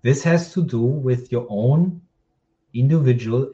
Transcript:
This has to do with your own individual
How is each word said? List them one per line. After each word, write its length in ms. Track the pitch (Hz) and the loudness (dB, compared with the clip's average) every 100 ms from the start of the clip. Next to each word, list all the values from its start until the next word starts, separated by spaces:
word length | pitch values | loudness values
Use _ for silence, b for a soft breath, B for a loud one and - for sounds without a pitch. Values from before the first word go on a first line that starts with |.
This 200 | 120 139 | 0 0
has 300 | 165 170 170 | 2 0 0
to 100 | 190 | -4
do 160 | 160 117 | -2 0
with 520 | 120 147 127 123 - | 0 0 -2 -2 -4
your 140 | 117 101 | -8 -6
own 520 | 104 120 151 185 170 _ _ _ _ _ _ _ | -2 2 2 2 -2 _ _ _ _ _ _ _
individual 760 | 120 135 160 135 120 113 120 139 | -2 2 2 2 0 0 -4 -4